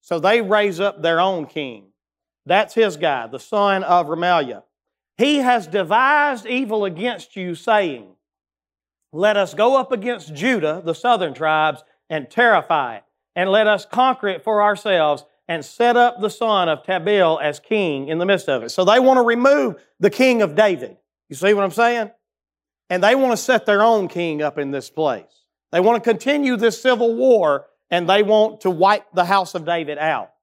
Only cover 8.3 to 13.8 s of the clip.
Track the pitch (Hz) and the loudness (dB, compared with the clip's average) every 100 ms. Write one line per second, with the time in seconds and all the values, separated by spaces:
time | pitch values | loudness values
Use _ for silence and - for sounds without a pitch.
8.3 | _ _ _ _ _ _ _ _ 151 202 | _ _ _ _ _ _ _ _ -2 0
9.3 | 208 190 151 220 269 262 254 220 233 151 | 2 -2 0 2 2 0 -4 -4 -8 -10
10.3 | 147 208 240 151 160 165 160 240 233 175 | -6 -2 0 -2 -4 -6 -4 0 0 -2
11.3 | 135 156 156 156 139 _ _ _ 156 127 | -4 -2 0 0 -4 _ _ _ -8 -8
12.3 | - 240 196 - 160 127 110 _ _ _ | 0 4 4 2 -2 -2 -8 _ _ _
13.3 | - 185 202 214 202 | -4 0 2 2 0